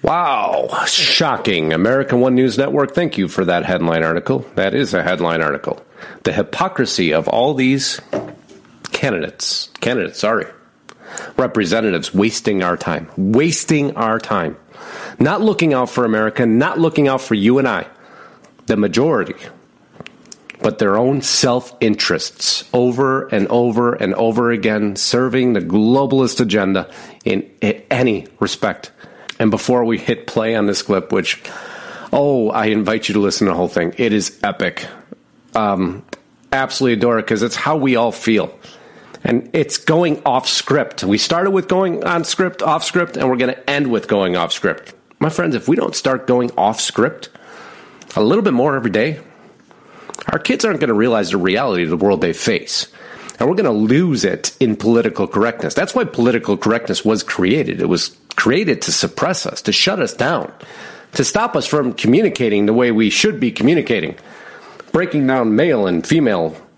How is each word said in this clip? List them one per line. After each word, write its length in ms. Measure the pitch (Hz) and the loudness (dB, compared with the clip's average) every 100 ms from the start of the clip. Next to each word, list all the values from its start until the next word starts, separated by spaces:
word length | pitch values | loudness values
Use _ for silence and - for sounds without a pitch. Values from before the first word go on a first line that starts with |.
Wow. 800 | - 165 165 123 - - 64 - - | 0 0 0 0 0 -2 -4 -4 -2
Shocking. 840 | - - - 156 117 117 90 78 | 0 0 0 0 0 0 0 0
American 480 | 80 104 131 131 123 | 2 2 2 2 2
One 160 | 127 127 | 4 4
News 220 | 131 110 | 2 2
Network, 360 | 139 143 139 | 0 0 0
thank 240 | - 165 - | 0 -2 -2
you 120 | 90 | -2
for 160 | - 90 | 0 0
that 180 | 87 85 | 0 0
headline 380 | 90 85 82 | 0 0 0
article. 420 | 80 85 - 131 - - | 0 -2 -2 -4 -2 -2
That 200 | 95 - | 0 0
is 180 | 135 | 0
a 80 | 92 | -2
headline 400 | 82 90 85 82 | -2 -2 0 0
article. 400 | 78 69 - - - - - - | -2 -2 -6 -8 -12 -20 -20 -6
The 100 | - | -4
hypocrisy 800 | 90 98 - 185 - 123 - 85 | -2 -4 -4 -4 -2 -2 0 0
of 160 | 78 - | 0 0
all 240 | - 135 | 0 0
these 480 | 135 131 135 - - - - - - - - - - - | 0 0 0 -2 -6 -8 -10 -10 -18 -20 -20 -20 -16 -10
candidates, 800 | - 139 92 78 - - - - - | -4 -2 -2 -6 -8 -6 -6 -8 -6
candidates, 400 | 117 123 85 - | -4 -2 -4 -2
sorry, 280 | 104 110 - - _ _ - - - - - - | -2 -2 -4 -14 _ _ -20 -20 -18 -16 -8 -2
representatives 760 | 127 113 90 110 110 87 - | 0 0 0 0 0 -2 -2
wasting 480 | 92 110 - - 98 | 0 0 0 -2 0
our 140 | 90 87 | 0 -2
time, 340 | - 76 80 - | -2 -4 -6 -4
wasting 800 | 95 117 160 - - 151 139 - | 2 2 2 0 0 0 0 -2
our 240 | 113 113 | -2 -2
time, 380 | - 104 80 - - - - - - - | -2 -2 -2 -8 -20 -20 -18 -16 -16 0
not 200 | 135 196 | 0 4
looking 340 | 220 190 165 | 2 2 2
out 160 | 131 123 | 2 0
for 140 | - | 0
America, 420 | 120 110 110 117 117 | 0 2 0 2 2
not 320 | 113 156 - | 4 2 2
looking 300 | 165 156 143 | 0 2 2
out 140 | 131 | 0
for 140 | - 110 | 0 2
you 220 | 104 131 | 4 4
and 100 | 131 | 2
I, 200 | 95 - - - - - - - _ - | -2 -6 -18 -20 -20 -20 -20 -20 _ -2
the 100 | 107 | 0
majority, 600 | 101 - 151 127 - - - - _ _ _ - - - - - - - | 2 2 2 0 -2 -8 -16 -20 _ _ _ -20 -20 -20 -16 -16 -16 -4
but 180 | 107 - | -4 0
their 180 | 104 104 | 2 2
own 240 | 127 139 | 2 0
self-interests 1400 | - - 131 123 123 - 113 101 - 87 - - - - - | 0 0 2 0 -4 -2 0 0 -2 -2 -4 -6 -4 -4 0
over 540 | 123 123 120 135 135 - | 2 2 2 0 0 0
and 200 | 107 98 | -2 2
over 460 | 120 120 113 120 | 2 2 2 0
and 200 | - 92 95 | 0 -2 2
over 360 | 113 110 117 | 2 2 0
again, 460 | 117 107 107 104 98 | 2 0 0 0 -2
serving 560 | - 123 127 127 123 | 0 0 2 2 2
the 80 | 107 | 0
globalist 800 | 85 98 110 131 135 135 127 - | 2 2 4 4 4 2 2 0
agenda 480 | 113 104 95 95 87 - - - | 0 2 2 0 -4 -14 -20 -8
in 260 | - 98 - - | -4 -2 -4 -4
a-, 240 | 104 - - | -2 -2 -2
any 380 | 127 127 98 - - | 0 2 0 -6 -4
respect. 500 | 101 - 107 87 - _ - - - - | -4 -2 -4 -4 -14 _ -20 -18 -18 -2
And 100 | 110 | 0
before 360 | 107 - 123 113 | 2 2 2 2
we 120 | 113 | -2
hit 300 | - 117 - | -2 -4 -4
play 280 | 117 110 113 | -2 0 0
on 120 | 101 | 0
this 140 | 98 | -2
clip, 320 | - 95 - | 0 -2 2
which, 280 | 98 - - - - - - - - - | -2 -2 -6 -10 -16 -16 -18 -18 -18 -2
oh, 380 | 135 143 131 107 | 0 2 2 0
I 160 | 110 110 | 0 0
invite 420 | 107 101 113 - | 0 0 -2 0
you 60 | |
to 60 | 104 | 0
listen 280 | 101 - 101 | 0 2 0
to 40 | |
the 60 | 85 | 0
whole 120 | 90 | 0
thing. 240 | - 85 - | 0 -2 -2
It 160 | 117 | 0
is 240 | 104 92 - | 0 -2 -4
epic. 420 | 101 95 92 - - - - - _ _ _ 113 | -6 -2 -6 -6 -14 -18 -20 -20 _ _ _ -2
Um, 480 | 107 95 90 95 - - _ _ _ | 0 0 -2 -4 -16 -20 _ _ _
absolutely 420 | 135 131 - 131 | -2 -2 0 0
adore 260 | 110 120 113 | 2 2 0
it 80 | 107 | 0
'cause 160 | 104 | -2
it's 120 | 113 - | -2 -2
how 200 | 147 156 | -2 0
we 200 | 135 120 | 2 2
all 160 | 117 | 0
feel. 400 | - - 107 80 - - - - - - - | -2 0 0 0 -8 -20 -20 -20 -20 -20 -6
And 260 | - 120 - | -2 -2 -2
it's 240 | 160 139 - | -4 -2 -4
going 440 | - 160 175 151 143 | 0 2 2 0 0
off 220 | 127 - | 0 0
script. 560 | - - 147 - - | -4 0 0 0 -4
We 140 | 92 104 | 0 0
started 320 | - 170 196 | 2 0 2
with 160 | 196 185 | 0 0
going 360 | 185 190 170 | 0 0 -2
on 200 | 175 170 | -2 -2
script, 400 | 160 - 180 - | -2 -2 -2 0
off 200 | - 156 | 0 0
script, 340 | - 175 170 160 | 0 -2 -2 -2
and 120 | 135 | 0
we're 60 | 127 | 2
gonna 220 | 127 123 - | 0 -2 -4
end 200 | 143 135 | -2 0
with 200 | 113 - | -2 2
going 280 | 104 92 90 | 2 2 0
off 160 | 85 | 0
script. 420 | - 92 78 - - _ _ | 0 -2 -4 -10 -20 _ _
My 100 | 151 | -2
friends, 240 | 160 170 | 0 -2
if 140 | 120 - | -2 0
we 80 | 170 | 0
don't 200 | - - | 0 -2
start 300 | 135 131 131 | -2 -2 2
going 240 | 123 120 - | 0 0 0
off 220 | 101 110 | 0 0
script 500 | - - 127 - - - - - - - - - - - | -4 0 0 -2 -18 -20 -20 -20 -20 -20 -20 -20 -8 0
a 80 | |
little 200 | 107 202 | 2 4
bit 100 | 196 | 2
more 220 | 123 147 135 | 2 2 0
every 140 | 113 | 0
day, 300 | 107 139 151 - - - - _ - - - - - - | 0 0 -4 -14 -20 -20 -20 _ -20 -20 -20 -16 -10 -4
our 120 | - | -2
kids 260 | - 254 226 | 0 0 0
aren't 140 | 156 | 0
gonna 140 | 143 | 2
realize 380 | 107 120 113 87 | 4 4 2 2
the 60 | 98 | 0
reality 460 | 90 104 135 90 | 2 2 2 0
of 60 | 82 | 0
the 80 | 82 | 2
world 240 | 98 92 | 2 4
they 120 | - | 0
face. 540 | - - 101 - - - - - - - - | 0 0 -2 -2 -6 -8 -14 -20 -16 -16 -2
And 80 | 127 | 0
we're 80 | 185 | 2
gonna 160 | 170 | 2
lose 540 | 107 107 135 180 123 95 | 2 4 4 4 2 0
it 280 | - - - | -2 -6 0
in 160 | 123 104 | 0 2
political 520 | 107 117 110 - 98 | 2 4 2 -2 -2
correctness. 480 | 104 117 - 78 - | 2 0 0 -4 -2
That's 180 | 190 | 0
why 100 | - | -2
political 540 | - - 120 117 - 98 | -2 2 2 2 0 0
correctness 480 | 107 113 - 90 107 | 2 0 -2 -2 0
was 160 | 110 | 0
created. 580 | - - 92 147 123 87 | -2 0 2 2 0 -2
It 100 | 85 | 0
was 280 | 87 - - _ - | 0 -2 -10 _ -2
created 460 | 110 151 196 120 | 2 2 0 -2
to 100 | - | -2
suppress 540 | - - - 156 175 - | -2 -4 -2 -2 -2 -6
us, 160 | - | -6
to 100 | - | -2
shut 280 | 98 - 202 | 0 0 0
us 140 | 120 | -4
down, 380 | - 127 156 - - - - - - - | -2 -2 0 -4 -12 -20 -20 -20 -20 -8
to 100 | - | -2
stop 320 | 131 202 233 160 | 0 0 0 -2
us 120 | - | 0
from 260 | 147 127 | 0 0
communicating 720 | - 107 143 214 - 117 101 101 | 0 4 4 4 0 0 2 2
the 80 | |
way 180 | 113 123 | 2 2
we 200 | 110 110 | 2 2
should 280 | - 214 160 | 2 0 0
be 120 | 120 | -2
communicating, 640 | - 120 170 - 107 78 - - - - - - - - | 2 2 2 2 -2 -2 -8 -18 -20 -20 -20 -20 -20 -2
breaking 340 | 160 175 151 131 | -2 0 0 2
down 300 | 131 113 107 | 2 2 2
male 320 | 170 127 95 | 2 2 2
and 180 | 85 - | -2 0
female 500 | 165 131 92 80 78 - | 2 2 2 -2 -6 -20